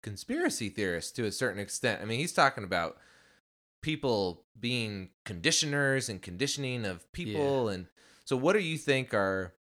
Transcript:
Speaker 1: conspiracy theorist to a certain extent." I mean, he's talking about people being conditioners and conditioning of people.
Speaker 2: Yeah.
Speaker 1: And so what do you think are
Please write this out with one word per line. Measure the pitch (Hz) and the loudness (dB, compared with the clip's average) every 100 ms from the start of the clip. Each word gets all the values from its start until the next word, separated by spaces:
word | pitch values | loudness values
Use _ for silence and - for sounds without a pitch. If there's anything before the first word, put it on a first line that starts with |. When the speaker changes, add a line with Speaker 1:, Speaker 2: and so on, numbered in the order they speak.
Speaker 1:
conspiracy | - 98 - 285 339 - 104 | -10 -10 -4 0 0 0 -4
theorist | 104 98 85 - - | 0 0 0 -4 -2
to | 110 | -2
a | |
certain | - 123 98 | 0 -2 -2
extent." | 98 - 123 104 | -6 -2 0 0
I | |
mean, | 107 117 | -2 -2
he's | 170 | 0
talking | - 139 127 | 4 4 4
about | 95 90 82 - - - _ _ _ _ _ _ | -2 0 0 -6 -20 -20 _ _ _ _ _ _
people | 156 156 135 110 92 82 _ - | -4 -2 2 2 2 -2 _ -6
being | 120 123 110 101 92 _ | -2 0 -2 -6 -10 _
conditioners | - 90 110 160 151 143 139 135 120 | -10 0 2 2 2 2 2 2 0
and | 95 | -8
conditioning | - 87 135 - 131 123 104 | -8 -4 -2 -2 -4 -2 -4
of | 85 - | -6 -10
people. | - 170 104 139 135 113 | -8 -4 0 2 2 0
Speaker 2:
Yeah. | |
Speaker 1:
And | 92 90 _ - - | -2 -8 _ -20 -20
so | - 131 | -2 2
what | 147 | 4
do | 208 | 4
you | 170 156 | 2 -2
think | - 131 131 | 2 2 2
are | 107 95 95 90 _ | 2 2 2 -4 _